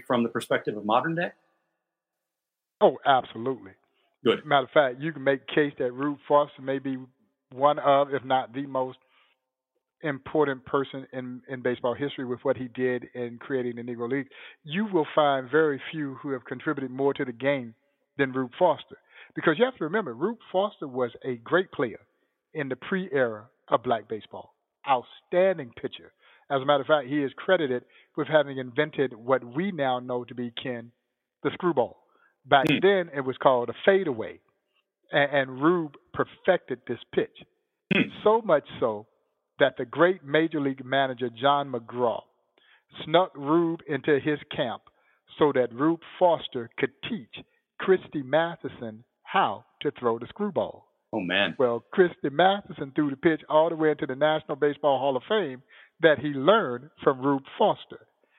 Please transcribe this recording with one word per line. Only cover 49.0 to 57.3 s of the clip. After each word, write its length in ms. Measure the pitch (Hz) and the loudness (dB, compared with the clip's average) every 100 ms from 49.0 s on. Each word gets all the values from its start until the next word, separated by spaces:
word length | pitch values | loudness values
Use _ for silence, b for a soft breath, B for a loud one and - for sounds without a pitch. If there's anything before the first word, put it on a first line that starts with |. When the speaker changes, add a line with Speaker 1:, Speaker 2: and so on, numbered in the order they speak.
| - _ | -20 _
Speaker 2:
how 400 | - 196 143 101 - - | -4 0 0 -2 -12 -8
to 80 | 151 - | -6 -2
throw 200 | 120 117 | -2 -2
the 80 | 120 | -6
screwball. 580 | - 208 135 92 - _ _ _ | -6 -4 -2 -4 -6 _ _ _
Speaker 1:
Oh, 80 | 113 | -6
man. 340 | 87 92 95 80 | 0 0 0 2
Speaker 2:
Well, 260 | 127 117 - | 0 0 -2
Christy 380 | - 175 - 147 | 2 2 2 -4
Mathewson 640 | 139 185 202 - 165 143 | 2 4 2 -6 -12 -6
threw 160 | 131 147 | -2 -2
the 60 | 135 | 0
pitch 240 | 175 156 - | 0 0 2
all 200 | 156 165 | 4 4
the 80 | 160 | 2
way 140 | 156 | 0
into 160 | 147 143 | 0 -4
the 80 | |
National 420 | 131 151 156 - 143 | 0 0 0 -4 -2
Baseball 420 | 147 143 147 131 | -2 2 2 2
Hall 180 | 139 131 | 0 -2
of 60 | - | 0
Fame 340 | 214 160 127 _ b b b | -2 -2 -8 _ b b b
that 180 | 160 143 | 4 4
he 80 | 151 | 0
learned 640 | 139 143 220 156 123 147 - | 0 4 4 2 -6 -10 -2
from 180 | - 131 | 0 2
Rube 240 | 135 | 2